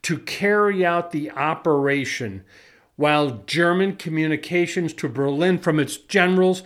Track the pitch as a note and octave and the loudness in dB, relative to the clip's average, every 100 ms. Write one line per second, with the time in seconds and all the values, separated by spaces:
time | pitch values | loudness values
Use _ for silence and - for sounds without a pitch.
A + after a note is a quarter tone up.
0 | - D#3+ - - G3+ G#3 G#3 G3 F3 E3+ | -6 -6 -6 -4 0 2 2 2 2 0
1 | E3+ D3+ D3+ - D3 D#3+ E3+ D3 C#3 C#3 | -2 -6 -6 -4 -2 0 2 2 2 0
2 | B2+ - A#2 F#2+ F#2+ - - _ _ - | -2 -6 -8 -10 -14 -20 -20 _ _ -2
3 | D3 D3+ D3 A2+ F#2+ D3+ E3+ F3+ G3 F#3+ | 2 2 0 -4 -4 0 2 2 0 -2
4 | E3 D#3 D#3 D3+ - F3 E3+ F#3 E3 - | -6 -2 0 -2 -2 -2 -2 -2 -4 -4
5 | D3 A#2+ C#3 C#3+ F3 F3+ F3+ D3+ C#3 - | -6 -2 -2 0 2 0 0 0 0 -4
6 | - G3+ F3+ F#3 F#3 F#3 | -2 2 4 4 4 2